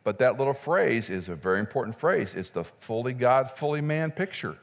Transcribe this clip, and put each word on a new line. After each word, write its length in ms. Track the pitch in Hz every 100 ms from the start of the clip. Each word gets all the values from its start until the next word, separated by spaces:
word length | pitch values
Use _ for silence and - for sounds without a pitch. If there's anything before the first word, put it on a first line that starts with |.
But 160 | 110 101
that 180 | 127 110
little 160 | 135
phrase 560 | 135 147 185 156 113 101
is 180 | 92 87
a 80 | 80
very 240 | 92 95
important 400 | 107 135 110 113
phrase. 360 | 160 180 95 90
It's 160 | 92
the 120 | 87
fully 500 | 82 - - 113 123
God, 360 | 123 123 131 131
fully 320 | - 151 147
man 300 | 151 156 160
picture. 480 | 156 196 - 95 -